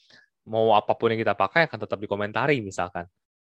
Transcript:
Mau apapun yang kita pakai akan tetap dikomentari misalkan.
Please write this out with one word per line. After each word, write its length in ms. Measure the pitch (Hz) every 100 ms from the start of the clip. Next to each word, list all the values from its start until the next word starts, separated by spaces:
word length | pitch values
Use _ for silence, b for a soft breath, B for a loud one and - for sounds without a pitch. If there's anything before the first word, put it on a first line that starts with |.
| b b b _ -
Mau 240 | 110 113
apapun 400 | 104 - 110 117
yang 80 | 113
kita 160 | 107 101
pakai 320 | 98 - 160
akan 160 | 110
tetap 160 | 104 98
dikomentari 640 | 104 101 104 110 139 139
misalkan. 400 | 101 98 87 85 87 _ _ _ _